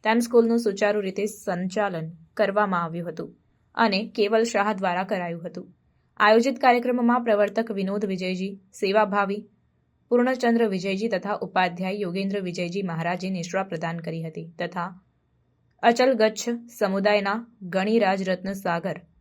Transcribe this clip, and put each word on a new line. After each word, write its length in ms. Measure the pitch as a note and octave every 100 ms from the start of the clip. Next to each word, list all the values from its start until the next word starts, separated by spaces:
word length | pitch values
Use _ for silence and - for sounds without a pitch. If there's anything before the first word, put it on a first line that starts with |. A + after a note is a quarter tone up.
તેમ 160 | A3 A#3
સ્કૂલનું 400 | A#3+ A#3+ A3+ A#3
સુચારુ 420 | A#3 G3 G#3 G#3
રીતે 260 | F#3+ F#3+ G#3
સંચાલન 840 | - - F3 F#3 G3 G3+ E3+ D#3+ E3+ - -
કરવામાં 480 | G3+ G3 G#3 F3+
આવ્યું 240 | E3+ E3+ E3+
હતું 280 | D#3 - - _ _ _
અને 380 | - A3+ F#3+ A3 -
કેવલ 280 | G#3 A3+
શાહ 280 | A#3 G#3 G3+
દ્વારા 320 | G3+ F#3+ F3
કરાયું 420 | F#3+ G3+ F3 E3+ E3+
હતું. 280 | - - _ _ _ _ _
આયોજિત 440 | G#3 A3 B3 B3+
કાર્યક્રમમાં 640 | C4 B3 A#3+ B3 A#3 B3
પ્રવર્તક 460 | A#3+ G#3 G3+ G3+ A#3
વિનોદ 340 | G3 F#3+ G3+
વિજયજી, 560 | G3+ F#3 F#3 F#3 F#3+ G3 _
સેવાભાવી 760 | - G3 G#3 G#3 G3+ G3 G3+ - _ _ _ _ _ _
પૂર્ણચંદ્ર 600 | A#3+ B3 B3+ A#3+ A#3 A#3
વિજયજી 400 | F#3+ F#3+ F#3+ A3+
તથા 260 | - G3+
ઉપાધ્યાય 600 | G#3 F#3 F#3+ F3+ F3 F#3 G3+
યોગેન્દ્ર 420 | F#3+ F3+ G3 G3+
વિજયજી 420 | F#3 F3 F3 F#3
મહારાજે 480 | F#3+ E3 E3 F3+ F#3+
નિશ્રા 320 | F#3+ E3 F#3+
પ્રદાન 360 | F#3+ E3 E3+ E3+
કરી 240 | D#3+ D#3+
હતી 300 | E3 E3 E3 -
તથા 420 | F3 F3+ F3 F3+ _ _ _ _ _ _ _ _
અચલ 300 | A#3 A#3 B3+
ગચ્છ 360 | A#3+ A3 G#3+ - A#3 - -
સમુદાયના 680 | G3+ F#3+ G3+ G#3 G3+ G#3+ A#3 _
ગણિરાજ 680 | F#3 F#3 G3 A3+ G3 G3 F#3+
રત્ન 240 | F#3 F#3+
સાગર 480 | G3 G3 E3+ F3 D#3 - _